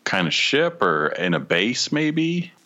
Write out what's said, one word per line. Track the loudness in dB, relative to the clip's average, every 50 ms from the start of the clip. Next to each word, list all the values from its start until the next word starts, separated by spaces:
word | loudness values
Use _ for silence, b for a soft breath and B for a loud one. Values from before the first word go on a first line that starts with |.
| _
kind | -2 0 0 0
of | 0 0
ship | 0 0 2 2 2 2 0 0 0 2
or | 2 2 2 0
in | -2 -2 -2 0 0 0
a | -2
base, | 0 0 0 2 2 0 0 -2 -4 -2
maybe? | -2 0 0 0 0 0 0 0 -2 -2 -4 -6 -12 _ _